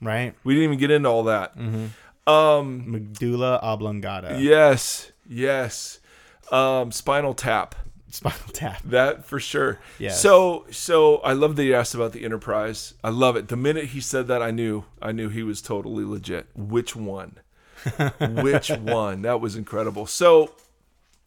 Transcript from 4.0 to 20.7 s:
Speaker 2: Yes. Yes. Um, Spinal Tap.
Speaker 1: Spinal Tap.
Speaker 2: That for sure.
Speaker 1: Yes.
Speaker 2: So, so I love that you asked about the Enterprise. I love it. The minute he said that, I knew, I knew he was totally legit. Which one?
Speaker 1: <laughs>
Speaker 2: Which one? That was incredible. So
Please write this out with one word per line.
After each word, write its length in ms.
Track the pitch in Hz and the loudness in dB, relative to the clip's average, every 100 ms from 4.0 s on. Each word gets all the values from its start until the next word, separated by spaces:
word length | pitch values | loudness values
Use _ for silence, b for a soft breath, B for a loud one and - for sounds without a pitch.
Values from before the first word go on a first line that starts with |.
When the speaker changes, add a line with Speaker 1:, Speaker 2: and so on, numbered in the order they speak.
| 101 95 90 131 | -6 -8 -6 0
Speaker 2:
Yes. 720 | 139 156 151 131 - - - _ - | 6 8 8 4 0 -8 -12 _ -14
Yes. 720 | 120 131 139 147 - - - b b b b - | -4 -2 -2 -4 -8 -14 -16 b b b b -2
Um, 400 | 131 135 131 120 | 2 2 2 -2
Spinal 420 | 110 - 139 143 | -4 -2 0 0
Tap. 400 | 123 127 110 87 - - - - | -2 -2 -2 -2 -8 -14 -14 -18
Speaker 1:
Spinal 300 | - 143 - - | -8 -6 -6 -10
Tap. 280 | - 156 90 | -10 -10 -10
Speaker 2:
That 400 | 123 123 131 - | -2 2 2 0
for 160 | - 139 | -6 -8
sure. 400 | - 147 135 - B B | -4 -2 -2 -4 B B
Speaker 1:
Yes. 220 | 101 92 | -6 2
Speaker 2:
So, 460 | 202 185 185 165 - | 8 8 6 -2 -8
so 460 | 160 - 160 151 151 | -10 0 4 6 6
I 140 | 131 | 2
love 240 | 135 151 147 | 2 2 2
that 80 | |
you 100 | 139 | 2
asked 220 | 127 120 120 | 2 2 -2
about 160 | 113 | -4
the 120 | 113 | -6
Enterprise. 720 | 113 110 - 104 110 107 - - | -8 -6 -4 -4 -4 -8 -12 -10
I 60 | 113 | -6
love 260 | 113 131 | 2 2
it. 140 | 117 101 | 2 -4
The 80 | 120 | -4
minute 300 | 135 156 143 | -2 -2 -4
he 140 | 135 | -8
said 280 | - 131 123 | -6 -4 0
that, 120 | 123 | -2
I 120 | 117 | -2
knew, 320 | 113 113 107 95 - | -2 -2 -4 -8 -12
I 80 | 110 | -8
knew 200 | 113 110 | -6 -6
he 120 | 110 | -6
was 180 | 110 101 | -8 -8
totally 440 | - 104 110 110 | -6 -8 -6 -6
legit. 420 | 104 104 92 87 - | -6 -8 -8 -10 -10
Which 400 | - 104 117 117 | -12 -4 -2 -4
one? 440 | 117 107 98 95 - _ B B B B | -6 -10 -10 -14 -20 _ B B B B
Speaker 1:
<laughs> 340 | - 143 - | -2 -4 -2
Speaker 2:
Which 500 | 139 113 135 147 - | -4 -2 2 2 0
one? 520 | 135 110 117 104 95 | -4 -2 -2 -2 -2
That 180 | 110 120 | -2 -2
was 140 | 113 | -2
incredible. 520 | 104 101 107 110 101 110 | -8 -8 -4 -4 -6 -6
So 460 | - 175 160 151 - _ | 4 8 8 6 -2 _